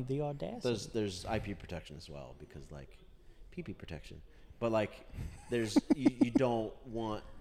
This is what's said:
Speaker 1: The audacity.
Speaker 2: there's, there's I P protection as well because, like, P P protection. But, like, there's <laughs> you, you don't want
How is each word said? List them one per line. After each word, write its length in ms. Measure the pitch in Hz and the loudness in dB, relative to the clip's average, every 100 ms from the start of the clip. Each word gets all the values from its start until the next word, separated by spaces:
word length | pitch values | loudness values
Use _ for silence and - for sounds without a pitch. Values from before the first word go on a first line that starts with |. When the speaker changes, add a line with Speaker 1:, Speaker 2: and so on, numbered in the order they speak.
| 127 | -2
Speaker 1:
The 160 | 139 | 0
audacity. 380 | 147 143 175 233 | -2 -2 -6 -2
Speaker 2:
there's, 240 | 123 110 - | 0 0 -2
there's 400 | 117 104 90 98 | 0 0 -2 -2
I 120 | 107 | -2
P 140 | 101 | -2
protection 440 | 92 - 85 - 71 | -6 -6 -8 -8 -12
as 100 | - | -10
well 260 | 71 64 - | -10 -12 -14
because, 240 | 76 76 67 | -14 -14 -12
like, 260 | 73 67 - - - - - - | -12 -14 -18 -20 -20 -20 -18 -14
P 120 | - | -10
P 120 | 160 | -8
protection. 480 | 92 85 76 - 78 - - - - | -10 -10 -10 -10 -14 -16 -18 -18 -2
But, 140 | 117 | 2
like, 200 | 110 101 - - - - - - | 4 2 -2 -12 -8 -8 -8 -2
there's 260 | 120 110 - - | 0 4 6 6
<laughs> 100 | 151 | 6
you, 140 | 131 123 | 6 6
you 80 | 131 | 6
don't 420 | - 127 117 107 - 127 | 8 6 4 0 -6 -6
want 380 | 113 113 107 - - | 0 0 0 -4 -10